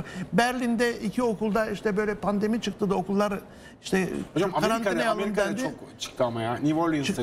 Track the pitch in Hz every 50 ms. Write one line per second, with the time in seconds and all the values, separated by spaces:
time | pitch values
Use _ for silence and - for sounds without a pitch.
0 | - - - 185 185 - 170 196 233 247 247 247 247 233 233 220 240 240 233 -
1 | 226 202 - 247 254 233 208 - 214 220 190 226 220 220 208 - - 220 196 208
2 | 214 208 208 208 - 196 202 202 208 214 226 226 - 202 196 - 208 180 190 190
3 | 180 - 196 202 208 208 202 - - - - - - - - - - - 190 190
4 | 185 - 73 - - - - 156 196 190 - - - 214 226 226 233 196 185 240
5 | 240 226 214 214 214 214 202 208 202 196 202 233 262 147 123 - - - - -
6 | - - - - 127 120 117 117 113 117 120 120 135 151 156 160 170 165 156 147
7 | 135 - 190 -